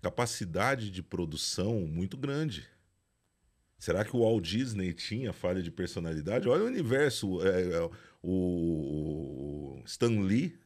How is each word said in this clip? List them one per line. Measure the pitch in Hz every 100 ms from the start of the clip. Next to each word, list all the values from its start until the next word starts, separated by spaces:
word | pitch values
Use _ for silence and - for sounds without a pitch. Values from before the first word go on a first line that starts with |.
capacidade | - - 120 - 98 82 117 135 107
de | 92
produção | 82 87 85 76 - - 95 113 82
muito | 80 95 135
grande. | 139 143 156 87 - _ _ _ _ _ _ _ _ _ _ _
Será | - 87 107
que | 123
o |
Walt | 113 113
Disney | 82 107 131 107 92
tinha | 80 - 107 127
falha | 85 90 92
de | 85
personalidade? | - 90 - 82 80 76 113 123
Olha | 151
o | 226
universo, | 254 131 131 147 120 101 90 95
é, | 90 90
é, | 85 82 - - _
o, | 87 92 90 87 85 80 69 76 76 76 69 67 71 73 69 67
o | -
Stan | - 120 110
Lee | 95 110 165 -